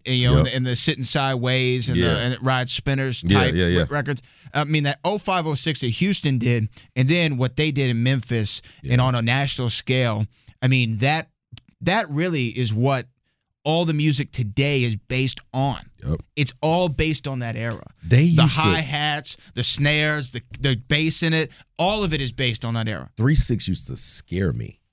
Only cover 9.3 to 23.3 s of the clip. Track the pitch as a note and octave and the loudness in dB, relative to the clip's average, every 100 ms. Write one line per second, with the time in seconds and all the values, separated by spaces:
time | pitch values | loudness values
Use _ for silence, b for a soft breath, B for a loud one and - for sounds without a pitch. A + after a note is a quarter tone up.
9.3 | C3 C#3 - A#2+ - - B2+ A#2+ G#2+ G#2+ | 0 0 -2 -4 -4 0 0 0 0 -4
10.3 | b b b B2+ C3 A#2 A2 C3 D#3+ - | b b b 2 4 2 0 0 0 -4
11.3 | _ _ - _ - E3+ G#3 F3 C#3+ F3+ | _ _ -20 _ -6 0 0 0 -2 -2
12.3 | D#3+ A#2+ A2 A#2+ G#2+ C3 C3+ - _ _ | 0 -2 -2 -2 2 2 0 -4 _ _
13.3 | _ _ _ D3 D#3+ E3+ D3+ D3+ C3+ C#3+ | _ _ _ -2 0 0 0 2 0 -2
14.3 | - A2 G#2+ C#3+ C#3 A#2+ G#2 - C3 C3 | -6 -4 0 2 2 0 -2 -4 -2 -2
15.3 | - - E3 C#3+ A2 - - C3 - - | -4 -8 -4 -2 -4 -10 -12 -6 -6 -6
16.3 | D3 C#3 - D#3 E3+ F3+ C3+ D#3 D3+ C#3+ | -4 -4 -2 0 2 0 0 -2 -2 -6
17.3 | C3 A#2 - A#2 G#2+ - _ E2 A#2+ E3+ | -8 -6 -6 -6 -8 -12 _ 2 4 6
18.3 | D#3+ D3+ C#3 D#3+ D#3+ C3+ D3 D3+ D3 - | 6 4 4 2 2 0 -2 -2 -4 -6
19.3 | - B - A#2+ - D3 D3+ D3+ D3+ C3 | -10 B -4 0 2 2 2 2 0 -4
20.3 | A#2+ - - C#3 B2 - D3+ D#3+ - E3 | -10 -14 -4 -2 -2 0 0 2 0 0
21.3 | D#3+ D#3 B B - F3 G#3+ F#3+ D3+ C3 | 0 -2 B B -2 -2 0 -2 -2 -4
22.3 | B2 B2+ A2 A#2 A2+ A2 F2+ - - A#2+ | -2 -2 -2 -4 -4 -4 -6 -8 0 2